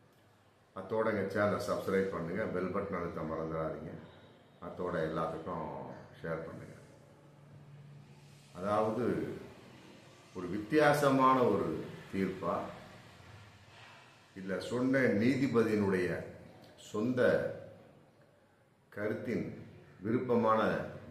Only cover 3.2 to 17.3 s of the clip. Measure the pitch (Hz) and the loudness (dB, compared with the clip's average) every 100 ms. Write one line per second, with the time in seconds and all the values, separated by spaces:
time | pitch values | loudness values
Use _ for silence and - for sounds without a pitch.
3.2 | 80 85 80 80 78 78 80 80 - - | -6 -4 -4 -4 -4 -6 -10 -12 -16 -20
4.2 | - - - - 85 - 90 85 78 82 | -20 -20 -20 -16 -12 -6 -4 -2 -2 -2
5.2 | 80 82 90 85 73 69 65 62 - - | -4 -6 -8 -8 -8 -10 -12 -14 -18 -12
6.2 | 82 80 - - - - - - - - | -6 -6 -8 -12 -14 -18 -20 -20 -20 -20
7.2 | - - - - - - - - - - | -20 -20 -20 -20 -20 -20 -20 -20 -20 -20
8.2 | - - - 87 98 107 110 113 110 80 | -20 -20 -18 -6 0 2 2 2 0 0
9.2 | 71 - - - - - - - - - | -2 -8 -12 -18 -20 -20 -20 -20 -20 -20
10.2 | - 92 90 101 104 151 147 143 139 135 | -16 -10 -6 -6 0 4 6 6 4 6
11.2 | 131 131 117 98 - - - - - 98 | 6 6 6 4 0 -4 -8 -12 -6 -2
12.2 | 92 - 87 104 - - - - - - | -2 -2 -4 -4 -4 -12 -18 -20 -20 -20
13.2 | - - - - - - - - - - | -20 -20 -20 -20 -20 -20 -20 -20 -20 -20
14.2 | - 95 95 92 - 120 131 135 120 101 | -20 -12 -6 -4 -2 0 2 4 4 6
15.2 | 120 131 135 113 107 104 98 92 87 80 | 4 4 4 4 4 4 4 2 0 -2
16.2 | - - - - - - - 107 120 127 | -8 -14 -20 -20 -20 -20 -8 -2 0 4
17.2 | 107 | 4